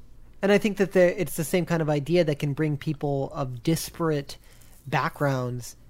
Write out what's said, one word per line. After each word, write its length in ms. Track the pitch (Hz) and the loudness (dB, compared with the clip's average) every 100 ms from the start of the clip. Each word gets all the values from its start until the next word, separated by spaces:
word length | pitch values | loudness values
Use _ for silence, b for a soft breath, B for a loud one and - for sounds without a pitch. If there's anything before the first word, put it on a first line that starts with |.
| - - - - | -18 -20 -20 -2
And 80 | 196 | 4
I 80 | 202 | 4
think 200 | 220 190 | 4 0
that 140 | 190 | 2
the, 280 | 190 180 196 | 6 4 4
it's 160 | 165 - | -4 -4
the 80 | |
same 200 | 160 185 165 | -2 0 0
kind 140 | 170 | 0
of 60 | 151 | 0
idea 360 | 151 139 175 | 0 2 2
that 140 | 160 147 | 2 0
can 140 | 147 | -2
bring 220 | 139 156 143 | 0 0 -2
people 540 | - 147 147 139 139 | -4 -4 -2 -2 -2
of 280 | 156 139 123 | -4 -6 -4
disparate 760 | 165 160 - - 165 151 143 - b b b b - | 0 0 -2 -4 0 0 -4 -12 b b b b -4
backgrounds 880 | 139 151 - 143 131 123 123 120 - - | 0 0 0 0 0 -2 -6 -10 -16 -20